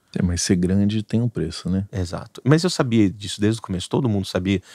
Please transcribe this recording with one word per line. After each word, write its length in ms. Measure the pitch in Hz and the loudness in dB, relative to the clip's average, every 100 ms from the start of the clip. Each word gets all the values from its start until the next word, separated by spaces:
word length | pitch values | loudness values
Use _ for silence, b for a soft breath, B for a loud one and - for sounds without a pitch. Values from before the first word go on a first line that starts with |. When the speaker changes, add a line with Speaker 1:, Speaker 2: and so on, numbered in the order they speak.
| _ - | _ -2
Speaker 1:
É, 60 | |
mas 200 | 90 85 | 0 0
ser 120 | - | 2
grande 480 | 92 90 98 101 110 | 2 2 2 2 0
tem 180 | 104 113 | -2 -2
um 80 | 120 | 0
preço, 400 | - 82 - 87 | -2 -6 -6 -2
né? 180 | 95 98 | -2 -2
Speaker 2:
Exato. 500 | 95 85 87 - - | -4 -6 -8 -12 -2
Mas 180 | 127 160 | 2 4
eu 80 | 180 | 2
sabia 400 | - 135 113 101 | 0 2 4 4
disso 300 | 104 104 - | 2 -8 -2
desde 180 | 104 113 | 0 0
o 40 | |
começo, 260 | - 90 - | -4 -8 -4
todo 200 | 127 127 | -2 0
mundo 180 | 101 95 | 0 -2
sabia. 360 | 95 92 95 B | -2 0 -2 B